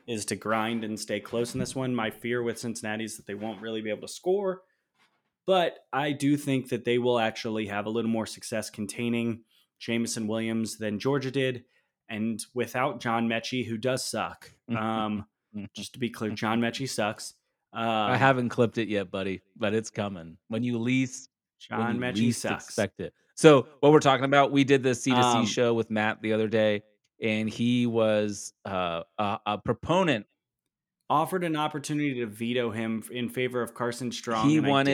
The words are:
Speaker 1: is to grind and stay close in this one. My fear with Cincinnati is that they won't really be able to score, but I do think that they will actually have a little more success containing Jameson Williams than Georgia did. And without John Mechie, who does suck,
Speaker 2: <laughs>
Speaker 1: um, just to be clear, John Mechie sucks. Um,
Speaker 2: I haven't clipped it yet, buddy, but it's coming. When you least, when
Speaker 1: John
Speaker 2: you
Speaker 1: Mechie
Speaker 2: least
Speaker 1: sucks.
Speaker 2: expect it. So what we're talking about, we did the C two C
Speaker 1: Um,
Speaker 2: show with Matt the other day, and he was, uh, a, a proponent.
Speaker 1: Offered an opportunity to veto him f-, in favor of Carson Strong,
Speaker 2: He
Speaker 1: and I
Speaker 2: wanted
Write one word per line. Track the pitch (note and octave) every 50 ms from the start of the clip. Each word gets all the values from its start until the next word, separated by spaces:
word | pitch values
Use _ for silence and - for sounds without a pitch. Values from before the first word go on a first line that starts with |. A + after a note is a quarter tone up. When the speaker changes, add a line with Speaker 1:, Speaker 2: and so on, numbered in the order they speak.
| _
Speaker 1:
is | - A#2+ G#2+ G2+
to | - A2+
grind | F#2+ - G#2 A2 A2 A2 A2+ A#2 A2+ A2+
and | G#2+ A2 G2+
stay | - - G#2+ G#2
close | - - A#2 A#2 A#2+ A#2+ -
in | C3
this | B2+ A#2+ -
one. | C3+ C3 B2+ B2
My | A#2+ A2 A2
fear | - - - A#2 A#2+ B2 A#2+
with | A#2 A2 -
Cincinnati | - A#2+ A2 - - G#2+ G#2+ A2 A2
is | G#2+ -
that | - -
they | - G2+
won't | F#2+ G#2+ A2+ G#2+ F#2+
really | A2 A2+ A2 G#2+
be | G#2+ G#2+
able | G#2 F2+ -
to | - -
score, | - - F3+ F#3+ G3+ G3+ F#3 F3+ F#3 _ _ _ _ _ _ _ _ _ _ _ _ _ _ _ _ -
but | - F#3+ F3+ F3 C#3+ - - _ -
I | - C3 D3 D3
do | C#3 C3+ C#3 C#3 D3
think | C#3+ C#3+ C#3+ C3+ C3 B2+ -
that | B2 A2+ -
they | A#2+ A#2+ B2
will | A#2+ B2 A#2+
actually | A#2 A2 A2+ A2 - - A#2 G#2+ A2 A2
have | G2 G2+ G#2 G#2
a | A2
little | A2 A#2 A2 A2+
more | A2+ A2+ G#2+
success | - - - - - A#2 A2 G#2 -
containing | - - G#2 F#2+ - - A#2+ A#2+ A#2 A#2 A#2 A#2 A2 A2+ - _ _ _ _ _ _ -
Jameson | - - A#2 A#2 A#2 A#2 - A#2+ A2
Williams | G#2 A2 A2+ A2+ A2+ A2+ A2+ A2+ G#2 -
than | - A2 G#2+ G#2 G2+
Georgia | - C3+ C#3 C#3 B2+ C3
did. | B2 C3+ C3 C3 B2+ A2+ - _ _ _ _ _ _ _ _
And | - A2+ G#2+ A2 A2+ A2 G2+ - - -
without | B2 A#2 A#2 - B2+ C3 D3 C3 B2+
John | - B2 A2+ A#2 A#2
Mechie, | A2+ A2+ A2+ - - B2+ B2+ A2+
who | G#2+ A#2
does | G#2+ A2+ B2+ C3 B2+ -
suck, | - - A2 F#2 E2 - - - - _ _
Speaker 2:
<laughs> | _ - A#2
Speaker 1:
um, | A2 A2 A2+ A2 A2+ G#2+ G#2+ G#2 G2+ G2 _ _ _ _ _ - G#2 G2 - -
just | G#2+ G2+ - -
to | B2+
be | B2+ A2
clear, | - - A2+ G#2+
John | G#2+ - A2+ A2 A2+ A#2
Mechie | A#2 A#2 A#2+ - C3+
sucks. | B2+ - - G#2+ G#2 A2+ - - - - _ _ _ _ _ _ _ -
Um, | A2+ A2+
Speaker 2:
I | A#2 A2 A2 G#2+ G#2 B2+
haven't | A#2 C3+ C3+ C3+ B2+ B2 A2+
clipped | - - A#2+ A2 -
it | A#2 A2
yet, | G2 G#2+ G2 G2 F2+
buddy, | - F#2+ F#2+ G2 F#2+ F2 _ _ -
but | A2 A2 G2+ G#2
it's | A2+ A2 -
coming. | - A2+ G2+ G2+ G2 F2 E2 E2 E2+ - _
When | - A2+ A#2 B2
you | B2 A#2+
least, | A2+ A2+ B2 C3 C3 C3 B2+ - - - - _ _ _ _ _ - - -
when | A2+ A2
Speaker 1:
John | A2+ A#2+ A#2
Speaker 2:
you | A#2+
Speaker 1:
Mechie | B2 B2 F#2+
Speaker 2:
least | G#2 A#2 A#2 A2+ - -
Speaker 1:
sucks. | G2+ D#2+ D#2 -
Speaker 2:
expect | - - - G2+ F#2+ _ -
it. | F2+ E2 - _ _ _ -
So | - - D#3 D3 C3 A#2+ - - -
what | - C#3+
we're | D#3 D3+
talking | - C#3+ C3+ B2 C3+
about, | C#3 C#3+ C#3+ C#3 A2+ C#3
we | C#3 C#3
did | B2 C#3 C3+
the | B2 C3 B2
C | - - C3+
two | B2+
C | B2
Speaker 1:
Um, | B2 B2 A#2+ A#2 A2
Speaker 2:
show | G#2 - B2+ B2 A#2+ A#2
with | A2+ A2 -
Matt | A2 G#2+ G#2+ G#2+ - -
the | - A2
other | A2 A2 A2
day, | G#2+ A2+ A2 G#2+ G#2+ G#2 G#2 - _ _ _ _ _ _ -
and | - A2 G#2+ G#2+ A2 A2
he | G#2+ - A#2 A#2+ B2 B2 A#2+
was, | A#2+ A2+ A2+ A2 A2 G#2+ G#2+ G#2+ G#2 G2+ - - - - _ -
uh, | G#2 G2 F#2 F2+ E2+ E2+ E2 E2 _ _
a, | - G#2+ G2+ F#2+ - -
a | G#2 G#2
proponent. | G2+ - - A#2 - - - E3 F#3 F#3+ D#3+ C3 G#2 G2+ _ _ _ _ _ _ _ _ _ _ _ _ _ _ _ _ -
Speaker 1:
Offered | C#3 D3 D#3+ D3+ F#3 F#3 F3
an | E3 D#3
opportunity | D3+ D3+ D3+ D3+ D3 C#3+ - D3+ D3 D3 C#3+ C3 B2
to | A#2+
veto | G#2+ G2+ A2 A#2 A#2 A#2+ B2 A#2+ A#2
him | G#2 A2+ A2+ A2+ A2+ A2 G#2+
f-, | -
in | A#2 B2 B2
favor | A#2 - B2+ B2+ B2 B2 B2
of | A#2 A2 -
Carson | - B2 A#2+ A#2 - B2+ A#2+
Strong, | A2+ - - B2 A2+ A2 A2+ C#3
Speaker 2:
He | D#3
Speaker 1:
and | D#3+ C#3
I | C#3
Speaker 2:
wanted | C#3 C#3 C3+ C#3